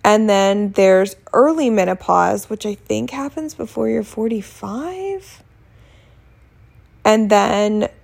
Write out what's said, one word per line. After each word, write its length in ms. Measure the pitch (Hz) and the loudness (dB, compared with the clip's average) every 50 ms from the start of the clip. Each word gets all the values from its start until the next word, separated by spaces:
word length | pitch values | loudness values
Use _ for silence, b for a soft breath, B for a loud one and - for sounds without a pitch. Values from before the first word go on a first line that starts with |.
| - | 4
and 260 | 208 214 214 220 214 | 4 4 4 4 2
then 420 | 202 196 196 196 196 208 208 202 | 2 2 2 2 2 0 -2 -2
there's 440 | 196 - 190 190 185 185 196 196 - _ _ - - | 2 2 4 6 6 4 2 0 -6 _ _ -2 2
early 360 | - 254 302 330 320 285 240 | 4 4 4 2 0 0 0
menopause, 800 | 220 202 185 180 185 185 - - 180 180 175 180 208 202 - - | 2 2 0 0 -2 -4 0 0 2 2 2 2 0 -4 -6 -10
which 160 | 214 208 - | -12 -8 -8
I 100 | 214 208 | -10 -10
think 340 | - - - 214 214 240 247 | -10 -6 -6 -4 -4 -4 -6
happens 440 | 262 269 277 285 - 320 311 311 - | -8 -8 -10 -8 -8 -10 -10 -10 -10
before 360 | - 233 220 - 233 226 220 | -10 -12 -10 -6 -4 -2 -2
you're 140 | 226 226 208 | -2 -2 -4
forty-five, 1400 | - - 214 220 226 226 214 190 - - - - 196 208 247 302 359 370 381 381 392 392 381 381 - - - _ _ _ b b b b b b b b b b b b b b b b b b _ _ _ - _ _ - _ _ _ _ _ | -6 -6 -6 -4 -4 -4 -4 -8 -10 -18 -16 -14 -10 -10 -10 -10 -10 -10 -8 -8 -8 -8 -8 -12 -18 -20 -20 _ _ _ b b b b b b b b b b b b b b b b b b _ _ _ -20 _ _ -20 _ _ _ _ _
and 260 | 214 214 226 220 202 | 2 2 2 2 2
then 600 | 208 202 202 - 190 202 208 208 214 214 208 - - _ | 2 2 2 2 0 0 0 0 0 -2 -4 -4 -8 _